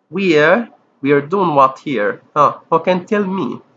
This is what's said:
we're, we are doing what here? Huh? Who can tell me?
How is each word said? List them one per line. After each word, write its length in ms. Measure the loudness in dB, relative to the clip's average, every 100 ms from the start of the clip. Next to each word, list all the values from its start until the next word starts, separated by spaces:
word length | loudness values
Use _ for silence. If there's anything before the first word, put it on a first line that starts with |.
| _
we're, 600 | -6 0 2 4 2 -2 _ _ _
we 100 | 0
are 80 | 0
doing 340 | 0 -2 0
what 240 | 2 2 0
here? 420 | -6 -4 -4 -4 _
Huh? 260 | 0 0 0 _
Who 100 | -2
can 240 | 0 -2
tell 200 | -2 -4
me? 360 | -2 -4 -6 -8 -16